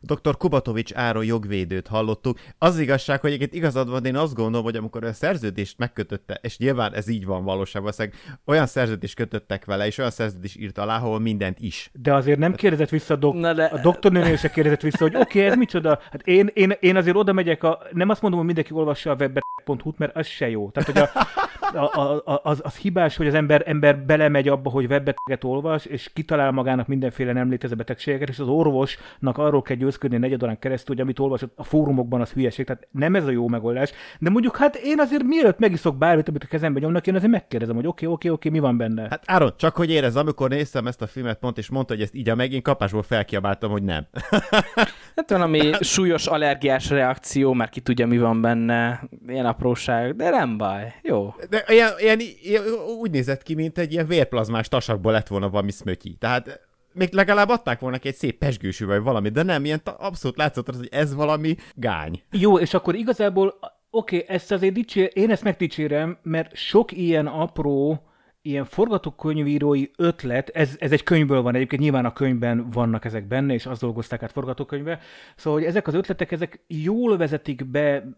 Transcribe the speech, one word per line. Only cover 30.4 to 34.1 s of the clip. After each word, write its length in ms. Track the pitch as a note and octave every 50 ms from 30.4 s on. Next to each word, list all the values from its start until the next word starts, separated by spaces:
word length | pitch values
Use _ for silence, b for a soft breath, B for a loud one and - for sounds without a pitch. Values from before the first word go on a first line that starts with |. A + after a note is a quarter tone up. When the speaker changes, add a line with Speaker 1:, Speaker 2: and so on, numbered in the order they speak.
| B2+
Speaker 2:
órán 160 | A#2 A2 -
keresztül, 360 | - C#3 C3 A#2+ - - C#3
hogy 100 | A#2+ C3
amit 140 | C3+ B2+ -
olvasott 340 | C3+ C#3 C3+ A#2 C3 A#2+ _
a 80 | - -
fórumokban, 560 | - - D3+ D3+ C#3+ C#3 B2+ B2 A#2+ B2 B2
az 100 | A#2+ -
hülyeség. 360 | - C#3 C3 A#2+ - - C3+
Tehát 220 | - C3 - - _
nem 240 | _ C3+ C#3 D#3+ F#3
ez 120 | G3+ D#3+
a 40 | C#3
jó 180 | B2+ A#2+ A#2+ A#2+
megoldás. 440 | A#2+ A#2 G#2+ A#2 A#2+ B2+ C3+ C#3+ - B B B